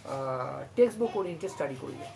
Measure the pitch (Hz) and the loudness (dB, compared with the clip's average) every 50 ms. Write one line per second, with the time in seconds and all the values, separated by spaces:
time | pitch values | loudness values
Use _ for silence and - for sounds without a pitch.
0 | - - 135 135 135 135 131 127 127 131 135 135 139 131 - 240 247 233 220 214 | -4 -4 -4 -2 -2 -2 -2 -2 -2 -4 -4 -6 -8 -2 6 6 6 6 6 0
1 | 233 226 - 208 190 175 170 156 185 190 - - 151 139 135 - - 139 - - | -2 0 0 -2 -2 -2 -4 -4 -6 -8 -2 -2 -2 -2 -2 -6 -8 -8 -8 -8
2 | - - - | -10 -10 -12